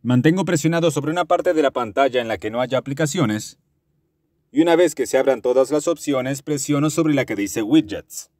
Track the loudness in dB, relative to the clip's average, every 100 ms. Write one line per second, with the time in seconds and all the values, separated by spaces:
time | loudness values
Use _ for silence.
0 | 2 4 4 2 0 0 0 0 0 0
1 | -4 -4 0 0 2 2 0 0 -4 0
2 | 2 0 -2 -6 -4 -4 -2 -4 -4 -4
3 | -4 0 -2 -2 -8 _ _ _ _ _
4 | _ _ _ _ _ 0 4 4 2 0
5 | -2 2 2 0 2 2 2 0 -2 -4
6 | -2 -2 -2 -6 -6 -6 -2 0 0 0
7 | 0 0 -2 -4 -4 -4 2 2 2 -12
8 | -12 -20 -20